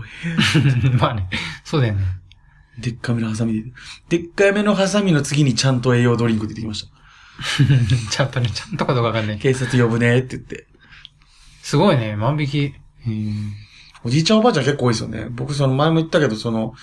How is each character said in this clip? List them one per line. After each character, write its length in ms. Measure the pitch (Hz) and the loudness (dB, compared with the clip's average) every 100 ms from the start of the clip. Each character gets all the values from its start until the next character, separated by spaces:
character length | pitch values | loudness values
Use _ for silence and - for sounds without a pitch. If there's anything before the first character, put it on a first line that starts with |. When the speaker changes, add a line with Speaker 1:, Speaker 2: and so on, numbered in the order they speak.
| 110 - | -18 -12
Speaker 1:
え。 680 | 165 165 - 156 135 120 127 | -6 0 2 4 4 4 2
Speaker 2:
<laughs> 80 | 123 | 2
ま 120 | 151 | 2
あ 20 | |
ね。 140 | 113 92 - - - | -2 -6 -6 -8 -12
そ 140 | - 156 | -4 0
う 20 | |
だ 80 | 117 | 0
よ 60 | |
ね。 100 | 101 95 - - - _ _ _ - | 0 -2 -4 -12 -20 _ _ _ -10
Speaker 1:
で 120 | 127 | -8
っ 60 | 120 | -6
か 180 | - | -4
め 80 | 117 | -4
の 60 | 113 | -2
ハ 80 | 107 | -2
サ 80 | |
ミ 100 | 113 | -2
で。 640 | 110 120 - - - - 170 | -4 -6 -14 -20 -16 -4 -4
で 80 | 170 | -2
っ 20 | |
か 220 | - 202 | 2 2
め 100 | 202 | 4
の 120 | 208 | 2
ハ 140 | 190 190 | 2 2
サ 140 | 208 | 2
ミ 100 | 196 | 2
の 100 | 147 | 2
次 220 | 139 139 | 2 2
に 100 | 143 | 2
ち 100 | 110 | 2
ゃ 80 | 135 | 2
ん 80 | 127 | 2
と 140 | 127 | 2
栄 80 | 120 | 4
養 140 | 120 117 | 4 2
ド 100 | 117 | 2
リ 80 | |
ン 60 | 110 | 0
ク 80 | 104 | -4
出 60 | |
て 60 | - | -8
き 60 | 113 | -8
ま 80 | |
し 80 | 104 | -10
た。 80 | - _ - - - - - - 139 135 107 123 - | -12 _ -20 -20 -20 -12 -4 2 4 4 2 0 -2
Speaker 2:
<laughs> 0 | |
ち 100 | - | -2
ゃ 40 | 135 | -2
ん 40 | |
と 100 | 127 | -2
ね、 100 | 117 | -4
ち 100 | - | -6
ゃ 40 | - | -8
ん 100 | 160 | -4
と 100 | 165 | -2
か 80 | |
ど 60 | 127 | 0
う 20 | |
か 60 | 117 | 0
わ 40 | |
か 80 | 110 | -2
ん 40 | 107 | -4
な 80 | |
い。 40 | 104 | -2
Speaker 1:
「警 140 | 135 | 0
察 280 | 127 123 123 | 0 0 2
呼 60 | 117 | 2
ぶ 100 | 117 | 2
ね」 200 | 120 120 | 2 2
っ 40 | |
て 140 | 127 - | 0 -8
言 40 | |
っ 20 | |
て。 260 | - - - _ - - - _ _ _ - - | -12 -18 -18 _ -20 -20 -20 _ _ _ -20 -18
Speaker 2:
す 140 | - 151 | -2 2
ご 160 | 196 | 4
い 40 | 139 | 2
ね、 180 | 110 | 0
万 220 | 104 117 151 | -2 -2 -2
引 80 | 143 | -2
き。 260 | 147 143 - - _ 113 | -2 -2 -6 -20 _ -6
Speaker 1:
う 40 | |
ん。 420 | 110 107 104 104 104 104 - - - | -4 -4 -6 -8 -12 -18 -20 -20 -12
お 60 | 117 | -2
じ 80 | 127 | 0
い 60 | |
ち 80 | 160 | 4
ゃ 20 | |
ん 60 | 220 | 4
お 20 | |
ば 80 | 240 | 4
あ 20 | |
ち 60 | 151 | 2
ゃ 20 | |
ん 40 | |
結 120 | 131 139 | 0 0
構 100 | 123 | 0
多 40 | |
い 40 | |
で 40 | 113 | 0
す 40 | |
よ 60 | 113 | -4
ね。 200 | 117 120 | -8 -10
僕 240 | 120 135 | -8 -6
そ 120 | 139 135 | -2 0
の 80 | |
前 140 | 131 156 | 2 2
も 80 | 165 | 2
言 100 | 160 | 2
っ 20 | |
た 100 | 175 | 2
け 80 | 139 | 0
ど、 80 | 107 | -2
そ 140 | 120 | -4
の、 240 | 113 117 - | -2 -4 -8